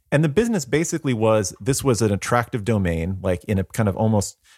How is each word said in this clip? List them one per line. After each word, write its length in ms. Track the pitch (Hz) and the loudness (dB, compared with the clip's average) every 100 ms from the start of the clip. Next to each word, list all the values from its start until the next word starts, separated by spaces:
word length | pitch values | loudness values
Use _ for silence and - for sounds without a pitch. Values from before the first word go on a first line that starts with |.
| _ | _
And 120 | 143 156 | 0 2
the 40 | |
business 360 | 151 233 208 127 | 2 0 -2 -2
basically 480 | 147 170 165 139 | -2 -2 -2 -2
was, 420 | 110 110 110 98 - | 2 4 4 0 -4
this 220 | 101 139 | -4 0
was 180 | 135 117 | 0 2
an 100 | 110 | 2
attractive 540 | 98 - 120 117 120 101 | 0 0 0 0 -4 -2
domain, 540 | 110 90 82 85 95 | 0 0 -2 -4 -4
like, 220 | 95 87 - | -2 -4 -2
in 120 | 95 | -2
a 40 | |
kind 240 | 90 - 104 | -2 -2 -2
of 80 | - | 0
almost, 420 | 110 107 - - _ | 0 0 -2 -10 _